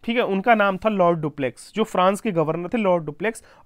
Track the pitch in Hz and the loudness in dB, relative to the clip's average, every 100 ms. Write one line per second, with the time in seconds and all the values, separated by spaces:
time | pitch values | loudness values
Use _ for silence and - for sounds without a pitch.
0 | - 233 190 196 214 220 202 185 220 202 | -2 -2 0 0 2 4 4 0 -2 2
1 | 175 170 156 143 131 - - - 220 185 | 2 2 -4 -4 -6 -6 -12 -4 -2 2
2 | 180 202 226 170 151 160 180 240 202 175 | 2 0 -2 -2 -2 -2 -4 -2 0 0
3 | 151 147 202 220 - - | -2 -6 -6 -6 -20 -8